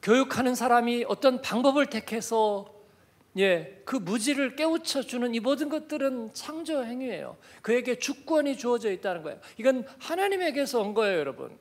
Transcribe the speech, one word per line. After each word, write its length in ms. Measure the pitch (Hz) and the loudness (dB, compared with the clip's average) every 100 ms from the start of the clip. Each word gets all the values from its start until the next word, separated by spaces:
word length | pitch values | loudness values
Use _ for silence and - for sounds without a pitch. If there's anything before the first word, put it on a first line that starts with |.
교육하는 540 | - 247 269 214 254 254 | 6 4 4 0 0 2
사람이 500 | 254 240 233 240 240 | 4 4 4 -2 -2
어떤 340 | 202 277 254 | 2 2 2
방법을 460 | - 220 277 269 277 | -2 2 4 4 0
택해서, 840 | 220 - 220 - 226 214 202 196 - - _ _ _ _ 190 | -2 -6 -6 0 2 2 2 -6 -20 -20 _ _ _ _ 2
예, 440 | 196 175 160 - - | 4 4 0 -14 -6
그 100 | 262 | -4
무지를 600 | 175 226 220 277 262 - | -2 -2 0 0 0 0
깨우쳐주는 800 | 311 320 320 277 247 247 247 | 0 0 -2 -4 -4 -4 -2
이 60 | 233 | 0
모든 280 | 226 277 302 | 0 0 0
것들은 680 | 302 311 302 269 254 226 | -4 -4 -2 -2 -2 -8
창조 520 | - - 320 330 302 233 | -12 -10 -10 -4 -4 -4
행위예요. 520 | 247 262 175 135 - - - | -6 -6 -8 -10 -14 -20 -12
그에게 360 | - 240 247 240 | 0 0 0 -4
주권이 600 | - 269 - 320 285 269 | -4 -6 0 2 2 -2
주어져 340 | 240 240 214 | -2 0 0
있다는 320 | 185 202 175 | -2 -4 -4
거예요. 160 | 151 - - - | -6 -12 -16 0
이건 280 | 233 262 220 - | 2 2 -2 -12
하나님에게서 800 | - 339 392 392 349 277 277 247 | -6 0 0 2 0 0 0 0
온 120 | 202 | 0
거예요, 260 | 208 208 180 | 2 2 2
여러분. 380 | 139 117 135 - | -2 -6 -12 -14